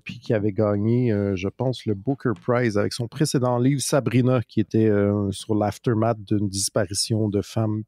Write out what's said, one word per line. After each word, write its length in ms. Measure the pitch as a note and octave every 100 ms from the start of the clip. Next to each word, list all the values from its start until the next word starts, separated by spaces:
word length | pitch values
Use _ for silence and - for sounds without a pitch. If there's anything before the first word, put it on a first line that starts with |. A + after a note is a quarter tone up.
puis 160 | - A#2
qui 120 | -
avait 200 | A2 G#2
gagné, 580 | G2 G#2 G#2 G#2+ A#2+ B2
euh, 220 | G2+ G2+
je 140 | F#2 G2
pense, 360 | - B2+ B2
le 100 | A2+
Booker 360 | G2 G2+ C#3 C3 G2+ -
Prize 320 | A#2+ B2 G2+
avec 140 | G#2
son 160 | - A#2
précédent 500 | - D3+ C#3+ B2 A#2+
livre 220 | B2+ C#3+
Sabrina, 600 | - D3 A2+ A#2+ B2 B2+ -
qui 140 | -
était, 260 | - A2 A2
euh, 460 | G2+ G2+ G#2 G2+
sur 240 | G2+ - G#2+
l'aftermath 640 | G#2 - - G#2+ A2+ A2
d'une 280 | G2+ G#2 G#2
disparition 800 | G2 - A#2 G2+ G2+ - A2 G#2+
de 140 | G2
femmes, 400 | - - A2 G#2+